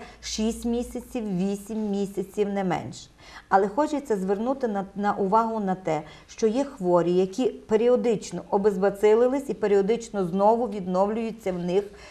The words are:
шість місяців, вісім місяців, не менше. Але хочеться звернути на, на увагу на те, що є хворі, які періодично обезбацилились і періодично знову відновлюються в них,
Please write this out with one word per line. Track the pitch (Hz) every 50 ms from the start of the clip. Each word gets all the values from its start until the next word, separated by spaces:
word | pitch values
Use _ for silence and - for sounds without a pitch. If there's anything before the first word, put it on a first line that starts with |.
| - - - -
шість | - - - - 214 220 226 226 233
місяців, | 240 233 240 240 233 - 247 240 - - 254 214 214 190
вісім | 175 190 196 202 196 202 - 220 220 214 208
місяців, | 196 202 202 196 196 - 196 196 - 214 208 202
не | 202 196 196
менше. | 185 160 - - 120 - - - - _ _ - - - - - _
Але | - 190 202 202
хочеться | 202 - 302 302 302 277 277 - 220
звернути | 196 185 190 202 190 226 247 269 269 254 226
на, | 208 202 190 196 -
на | 190 202 208 196
увагу | - 202 190 202 220 233 226 226 220
на | 208 190 185
те, | 185 - 170 156 151 151 - - - - -
що | - - -
є | 220 214 254 277
хворі, | 277 - - 185 180 175 175 165 170 180
які | 180 190 190 190 - 262
періодично | 214 - - - - 220 208 233 240 247 233 196 247 220 185 - - - 175 170 -
обезбацилились | - 202 196 214 196 185 190 202 190 196 - 208 214 226 240 254 262 285 269 -
і | 214
періодично | - 214 208 202 196 190 190 233 226 226 - - 202 190
знову | 170 170 196 196 208 233 233 247 226
відновлюються | 196 214 180 185 180 180 196 202 220 233 226 226 214 226 - 196 180
в | 180
них, | 175 180 175 196 - - - - - -